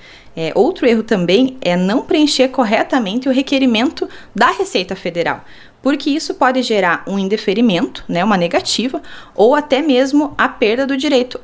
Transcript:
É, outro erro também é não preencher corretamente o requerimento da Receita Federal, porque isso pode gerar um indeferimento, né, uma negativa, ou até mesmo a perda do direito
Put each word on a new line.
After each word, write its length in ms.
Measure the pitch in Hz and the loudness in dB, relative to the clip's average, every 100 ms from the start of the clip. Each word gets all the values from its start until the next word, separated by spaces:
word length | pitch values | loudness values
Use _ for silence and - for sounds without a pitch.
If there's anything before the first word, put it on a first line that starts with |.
| - - - - | -20 -20 -16 -8
É, 160 | 160 | -2
outro 320 | - 254 370 262 | 2 2 2 2
erro 160 | 226 | 2
também 560 | 220 208 170 196 262 - | 0 0 2 2 2 -2
é 140 | 180 180 | -2 0
não 280 | 185 233 | 0 -2
preencher 460 | - 339 294 - 262 | 0 2 2 2 0
corretamente 760 | 262 220 220 330 277 196 226 269 | 0 0 0 0 -2 -2 -2 0
o 40 | |
requerimento 760 | 254 269 269 262 214 269 - - - - - | 0 0 2 2 2 0 -2 -8 -10 -8 0
da 160 | 247 | 2
Receita 440 | 381 370 220 180 190 | 2 -2 -2 -4 -6
Federal, 480 | 180 170 156 123 - - - - | -6 -2 -2 -4 -8 -20 -20 -4
porque 300 | 262 277 302 | -2 0 -2
isso 240 | 294 - 381 | -2 -4 0
pode 260 | 254 254 | 0 2
gerar 400 | 247 214 180 160 - | 0 2 2 0 -2
um 100 | 196 | -4
indeferimento, 840 | 190 214 - 196 240 170 254 - - | -2 -2 0 2 2 2 -2 -6 -6
né, 160 | 170 | -2
uma 140 | 202 196 | 2 2
negativa, 640 | 175 311 - - 240 320 - - - | 0 -2 -2 -2 -4 -6 -10 -18 -6
ou 220 | - 214 294 | 2 4 4
até 260 | 294 262 | 2 0
mesmo 540 | 320 247 269 294 285 - | 2 2 2 2 0 0
a 100 | 247 | -2
perda 380 | - 220 240 269 | 0 0 0 -2
do 100 | 269 | -2
direito 440 | 302 269 254 - | 0 0 0 -4